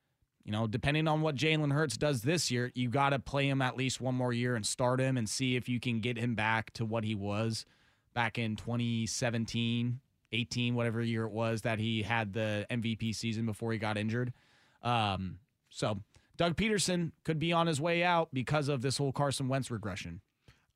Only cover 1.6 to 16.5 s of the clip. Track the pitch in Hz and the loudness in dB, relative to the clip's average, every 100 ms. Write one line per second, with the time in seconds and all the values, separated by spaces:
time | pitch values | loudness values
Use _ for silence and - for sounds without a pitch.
1.6 | 147 139 156 - 151 127 123 170 - 123 | 2 2 0 0 0 0 0 0 2 0
2.6 | 123 127 123 127 139 139 - 139 139 135 | -2 -2 0 2 2 0 -2 0 2 2
3.6 | 127 117 131 - 123 127 123 120 123 120 | 0 0 -2 -2 -2 0 0 0 0 0
4.6 | 107 - 123 127 131 127 107 - 131 127 | -2 0 2 4 2 2 0 0 2 0
5.6 | 117 123 127 113 120 117 120 110 110 113 | 0 -2 0 0 0 0 0 2 2 2
6.6 | - - 110 113 107 107 101 104 113 110 | 0 -4 -2 -2 -2 -2 -2 0 0 -2
7.6 | - _ _ _ _ 120 113 - 113 107 | -8 _ _ _ _ -2 0 0 -4 -4
8.6 | - 117 120 117 110 - 123 117 110 117 | -4 -2 0 0 -2 -2 0 0 -2 -2
9.6 | 117 120 120 123 - _ - 113 117 120 | 0 0 0 -4 -8 _ -6 -4 -2 -2
10.6 | 120 120 117 113 117 113 110 107 113 113 | 0 2 0 0 0 0 -2 -2 0 0
11.6 | 120 110 113 113 98 117 104 107 110 104 | 0 0 0 0 2 0 0 0 0 -2
12.6 | 101 123 113 110 113 104 117 110 113 101 | -2 -2 -2 -2 -2 -2 -2 -2 -2 -2
13.6 | 117 113 107 104 110 117 123 - _ _ | -4 -2 -2 -2 0 0 -2 -6 _ _
14.6 | _ _ 120 120 107 92 92 85 _ _ | _ _ 0 2 2 0 -4 -8 _ _
15.6 | _ - 123 98 - - _ - 170 | _ -4 -2 -2 -8 -20 _ -2 0